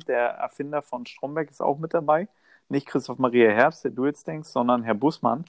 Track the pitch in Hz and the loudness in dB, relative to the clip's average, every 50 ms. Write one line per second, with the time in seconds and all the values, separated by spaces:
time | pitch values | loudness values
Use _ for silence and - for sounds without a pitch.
0 | - - 131 120 120 117 - - - 131 - - 143 143 147 147 - _ - 123 | -6 -2 0 0 0 0 -2 -4 -8 -8 -6 -8 -8 -6 -6 -6 -6 _ -10 -12
1 | 123 - - - - 139 147 160 160 147 - - - - 143 143 160 160 - 170 | -12 -12 -14 -10 -10 -8 -6 -6 -6 -6 -6 -4 -2 -2 -2 -2 -4 -4 -4 -2
2 | 156 143 151 160 185 - _ _ _ _ _ _ _ - 139 139 - - - 147 | 0 2 0 0 0 -4 _ _ _ _ _ _ _ -4 -4 -4 -2 -2 -4 -4
3 | 120 - 127 120 131 127 117 123 117 110 104 110 127 156 165 - - 143 101 120 | -4 -4 -4 -2 0 2 6 6 6 6 6 6 4 4 2 -2 -6 -6 -4 -2
4 | 127 143 143 - - - 160 156 156 - - 131 120 120 123 120 113 113 110 104 | -2 -2 -2 -4 -8 -10 -10 -10 -10 -6 -4 -2 0 2 2 0 0 -2 -2 0
5 | 123 160 165 - - 120 113 139 165 | 0 0 0 0 -2 -2 -2 -2 -6